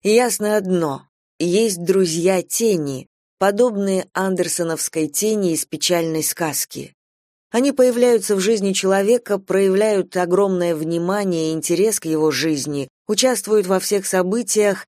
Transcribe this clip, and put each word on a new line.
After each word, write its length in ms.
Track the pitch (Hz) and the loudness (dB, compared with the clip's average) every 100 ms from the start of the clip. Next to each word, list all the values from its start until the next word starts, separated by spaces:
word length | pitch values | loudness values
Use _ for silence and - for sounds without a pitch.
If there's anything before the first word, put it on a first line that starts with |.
Ясно 540 | 196 226 247 190 208 214 | 4 2 2 -2 0 0
одно: 500 | 190 180 160 135 _ _ _ _ | 0 0 0 -4 _ _ _ _
есть 440 | 170 185 226 175 | 0 2 0 -2
друзья 600 | 175 190 180 160 175 190 | 0 2 2 0 0 0
тени, 640 | - - 226 180 143 131 - _ _ _ | -2 -2 0 0 -2 -8 -12 _ _ _
подобные 640 | 190 202 247 202 196 190 - | 0 2 2 2 -2 -2 -4
андерсоновской 960 | - 190 185 175 - 165 160 - 165 156 | -4 -2 0 -2 -2 -4 -4 -4 -4 -4
тени 460 | - 214 214 185 | -2 -2 0 0
из 120 | 156 - | -2 -6
«Печальной 560 | 156 - 175 165 160 | -6 0 0 0 -2
сказки». 720 | 151 - 160 139 - 135 139 _ _ _ _ _ _ | -4 -4 -4 -4 -8 -10 -14 _ _ _ _ _ _
Они 220 | 233 277 | 0 0
появляются 640 | 277 254 240 240 226 196 196 | 4 2 4 4 2 2 0
в 40 | |
жизни 340 | 185 226 196 | 2 2 0
человека, 680 | 190 190 196 202 240 - 196 | 0 0 2 2 0 0 -4
проявляют 760 | 196 190 196 190 220 202 180 185 | 0 0 2 2 2 0 -2 -4
огромное 600 | 175 185 202 180 175 160 | 0 2 2 0 0 -2
внимание 760 | 160 170 175 208 196 165 160 | -2 -2 -2 -2 0 -2 -2
и 40 | |
интерес 460 | 160 151 170 214 214 | -4 -2 0 2 0
к 60 | 165 | -2
его 240 | 156 156 | 0 2
жизни, 600 | 131 160 147 139 143 135 _ - | 0 -2 -2 -4 -6 -8 _ -4
участвуют 580 | 208 254 240 - 214 185 | 0 2 0 0 0 2
во 140 | 190 | -2
всех 260 | - 202 196 | 0 -4 0
событиях. 800 | 190 185 226 202 214 208 196 - | -2 0 -2 0 2 2 0 -8